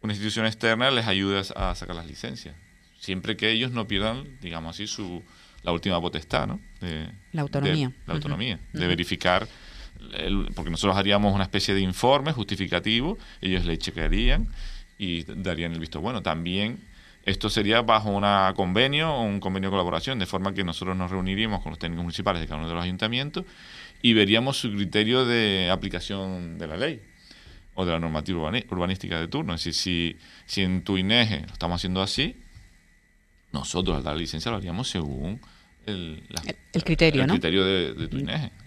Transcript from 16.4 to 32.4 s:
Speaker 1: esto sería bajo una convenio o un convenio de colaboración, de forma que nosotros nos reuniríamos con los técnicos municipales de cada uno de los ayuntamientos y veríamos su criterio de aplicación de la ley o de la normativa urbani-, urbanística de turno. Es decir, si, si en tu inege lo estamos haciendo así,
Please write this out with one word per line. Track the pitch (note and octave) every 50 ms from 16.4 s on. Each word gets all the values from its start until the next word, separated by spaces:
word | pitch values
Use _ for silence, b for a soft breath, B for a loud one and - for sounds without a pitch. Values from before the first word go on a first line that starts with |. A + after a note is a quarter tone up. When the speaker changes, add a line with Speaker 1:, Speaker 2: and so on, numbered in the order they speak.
| E2 F2 F2+ G2 G#2 G#2+ B2 - - b b b b b b b b
Speaker 1:
esto | G2+ F#2+ - - G#2+
sería | - A2+ G#2 G2 A2 A#2
bajo | A#2 A2 A2+ A2 G#2+ G#2+
una | G2 G2+ G2+ G2+ G2+ G2 F#2+ F#2+ F#2+
convenio | F#2+ G2 F2+ F#2 G#2 B2+ C3+ C#3+ D3 D#3+ E3
o | D3+ C3 A#2
un | G#2+ G2+ G2+
convenio | - F#2+ F#2+ F#2+ F#2+ F#2+
de |
colaboración, | G2 G2 F2+ F2 E2 D#2+ - C3 C3+ A#2+
de | F#2 F2
forma | - F#2+ F#2 G2 F#2+
que | - G2
nosotros | F2 D#2+ - F#2 F#2 F#2
nos | F#2 F#2 F2
reuniríamos | F#2 F#2+ F#2 F#2 F#2+ G2 A2 A2 G#2 F2+ -
con | D#2+
los | D#2 D#2
técnicos | - E2 E2+ E2 F2
municipales | E2+ E2 - F#2 G#2 F#2+ E2+
de | D#2 D2+
cada | D#2 D2+
uno | D#2+ D#2+
de | E2+
los | E2+ F2
ayuntamientos | F2+ F2+ F#2 - A2 A#2 B2 C#3 D3 - F3+ F#3 B B B B B B B B B B B -
y | A#2+ A2+
veríamos | A2 G#2 G2 G#2+ A2+ B2 C3+ C#3 -
su | - A#2+
criterio | G2+ G2+ G2+ F2 - G#2+ G#2+ A2 B2 B2+ C3
de | A#2+ A#2+ A#2 A2 G#2 G2 F#2+ F#2 F2
aplicación | F#2 F#2+ - G2 F2+ F2 - - G2+ G2 F#2+ F#2+ F#2+ F2+ F2 E2 E2 E2+
de | E2+ D#2
la | D#2 F2+
ley | A#2+ D#3+ D#3 A2+ G2+ - b b b b b b b b b b b b -
o | - F#2
de | F2 E2
la | E2
normativa | E2+ E2 D#2 D#2 D2+ - F#2 E2+
urbani-, | D#2 D#2 F#2+ B2 - -
urbanística | - F2+ F2 F2+ F#2+ F#2+ - F#2 F2 E2
de | E2 E2+
turno. | - D3 D#3 - E2+
Es | D#2+ -
decir, | E2+ D#2
si, | - - F#2 F2 E2+ E2+ E2 - B B B B B B
si | B - G2
en | G2 F#2 F#2 F#2 E2
tu | - G2 F#2
inege | F#2 G2 A2 A#2+ A#2 A2 G#2 D2 E2 -
lo | -
estamos | - - E2+ F2 E2+
haciendo | - F2+ F#2 F#2+ F#2+
así, | G2+ - - C#3 A#3+ B3+ -